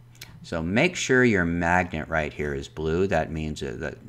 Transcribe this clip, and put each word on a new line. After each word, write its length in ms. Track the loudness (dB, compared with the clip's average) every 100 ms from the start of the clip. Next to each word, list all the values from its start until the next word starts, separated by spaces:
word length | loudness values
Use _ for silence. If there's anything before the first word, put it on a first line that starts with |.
| -20 -20 -20 -20
So 180 | -8 -4
make 360 | -2 2 0 0
sure 280 | 2 4
your 200 | 6 4
magnet 640 | 2 2 2 2 2 -4 -4
right 240 | -2 -2
here 220 | -4 -4
is 120 | -6 -8
blue. 400 | -6 -2 0 0
That 240 | 0 -2
means 300 | -4 -6 -6
that, 180 | -8 -8
that, 200 | -10 -10